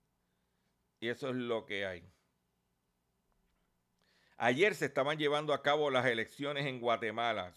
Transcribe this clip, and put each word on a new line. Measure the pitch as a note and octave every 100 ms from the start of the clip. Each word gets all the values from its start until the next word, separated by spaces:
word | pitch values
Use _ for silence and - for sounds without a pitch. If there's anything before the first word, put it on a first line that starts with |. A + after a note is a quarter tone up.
| _ _ _ _ _ _ _ _ _ _
y | A2+
eso | A#2 C3+
es | B2+
lo | A#2+ A2+ G#2
que | G2+ G2
hay. | F2 F2+ _ _ _ _ _ _ _ _ _ _ _ _ _ _ _ _ _ _ _ _ _ _ -
Ayer | A#2 B2+ G#3 E3+
se | D3
estaban | C#3 C3+ D#3
llevando | D3 D3 D3+
a | C#3
cabo | C#3+ D3 D3
las | B2+ B2
elecciones | A2+ A2 - C#3+ C#3+ C#3+
en | B2+
Guatemala. | A#2 A2+ A2+ A2 A#2+ G#2+ F2+